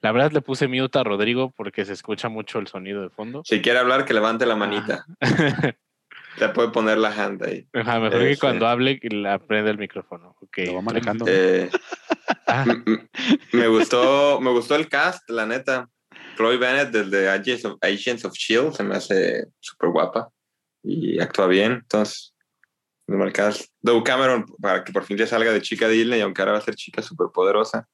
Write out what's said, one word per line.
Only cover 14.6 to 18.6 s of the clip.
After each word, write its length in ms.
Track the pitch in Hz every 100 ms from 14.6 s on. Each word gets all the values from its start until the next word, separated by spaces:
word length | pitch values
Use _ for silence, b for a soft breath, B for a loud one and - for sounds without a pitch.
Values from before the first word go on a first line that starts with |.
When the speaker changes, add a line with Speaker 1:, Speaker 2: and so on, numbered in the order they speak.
| 117 147
Speaker 2:
el 120 | 156
cast, 400 | 143 165 180 -
la 160 | 117 110
neta. 420 | 123 135 131 120 _ _ B B -
Chloe 220 | 113 123
Bennett, 340 | 123 135 143
del 180 | 113 98
de 180 | 98 95
Agents 380 | 98 101 123 110
of, 120 | 76
Agents 420 | 92 101 - 117
of 120 | 95 -
shield, 360 | - 113